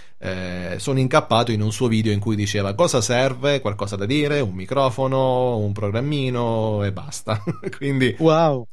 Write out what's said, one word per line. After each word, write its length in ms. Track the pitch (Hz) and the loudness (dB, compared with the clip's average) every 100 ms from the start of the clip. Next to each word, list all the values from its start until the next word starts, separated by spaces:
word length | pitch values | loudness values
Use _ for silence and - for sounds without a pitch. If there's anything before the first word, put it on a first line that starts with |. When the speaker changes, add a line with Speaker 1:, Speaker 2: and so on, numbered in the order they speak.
| - - | -16 -10
Speaker 1:
eh, 600 | 95 92 90 90 87 90 | -8 -6 -6 -6 -6 -6
sono 180 | 143 131 | -2 0
incappato 540 | 131 151 - 113 120 | 4 2 4 2 2
in 100 | 107 | 2
un 100 | 107 | 0
suo 140 | 101 123 | 0 2
video 240 | 110 110 | 2 2
in 80 | 101 | 0
cui 160 | 101 107 | 0 0
diceva: 380 | 104 104 98 | 0 0 -2
"Cosa 280 | 101 175 127 | 2 2 4
serve? 600 | 113 123 135 127 139 143 | 2 2 2 2 0 0
Qualcosa 340 | 104 101 101 101 | -2 -4 -6 -4
da 120 | 101 | -2
dire? 320 | 147 147 147 | 0 0 0
Un 140 | 113 92 | -2 -4
microfono, 1040 | 92 135 131 127 131 131 131 127 127 117 | -4 0 0 0 0 2 2 2 2 0
un 140 | 104 | -2
programmino 1120 | 101 101 110 143 147 131 123 120 113 110 104 | -2 -2 -2 -2 -2 -2 0 0 0 0 0
e 80 | 101 | -2
basta." 480 | - 73 - - 107 - - | -4 -8 -12 -4 -4 -4 -6
<laughs> 200 | 95 - | -8 -6
Quindi 380 | 139 135 127 101 | -2 2 2 4
Speaker 2:
Wow. 480 | 160 156 165 131 117 | 4 4 4 2 -4